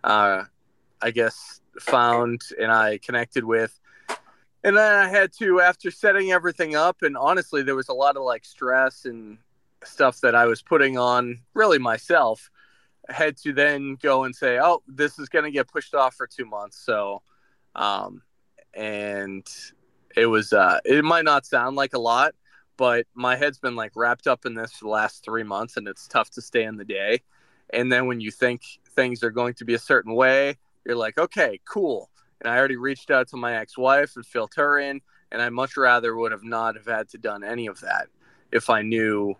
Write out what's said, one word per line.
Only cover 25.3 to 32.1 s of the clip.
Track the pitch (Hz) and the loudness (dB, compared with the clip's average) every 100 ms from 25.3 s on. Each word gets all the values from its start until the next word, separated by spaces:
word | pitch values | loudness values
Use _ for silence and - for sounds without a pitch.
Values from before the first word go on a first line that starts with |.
| 113 | -6
months, | 107 101 117 - | -6 -6 -6 -8
and | 104 | -10
it's | 98 - | -16 -6
tough | - 110 | -4 -4
to | - | -8
stay | - 120 | -4 -2
in | 110 107 | -2 -8
the | 101 | -10
day. | 98 101 123 _ _ _ _ _ | -6 -2 -2 _ _ _ _ _
And | 120 123 | -4 0
then | 123 127 | 0 0
when | 120 | -6
you | 107 | -10
think | - 123 123 - - _ - | -2 -2 -2 -12 -20 _ -2
things | 127 120 | -2 -2
are | 117 | -4
going | 113 120 120 | -2 -4 -6
to | 117 | -4
be | 117 | -4
a | |
certain | - 135 110 | 2 0 2
way, | 113 131 135 139 135 _ _ | 2 4 4 2 -4 _ _
you're | - 120 | -6 -4
like, | 110 127 | -2 -2
"Okay, | 170 208 143 98 - | -2 0 -2 -2 -8
cool." | 214 180 113 - | -4 -2 -4 -8